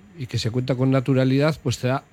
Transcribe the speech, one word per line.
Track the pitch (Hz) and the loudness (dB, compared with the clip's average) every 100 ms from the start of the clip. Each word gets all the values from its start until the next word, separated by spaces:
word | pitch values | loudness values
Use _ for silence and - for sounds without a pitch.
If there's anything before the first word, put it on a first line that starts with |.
| - - | -12 -14
y | 127 | -8
que | 120 | -4
se | 113 | -2
cuenta | 120 127 123 | -2 -2 0
con | 135 | 2
naturalidad, | 135 131 131 131 135 151 156 | 2 2 2 2 2 2 0
pues | 127 - | -4 -4
te | 123 | -2
da | 139 - | -4 -6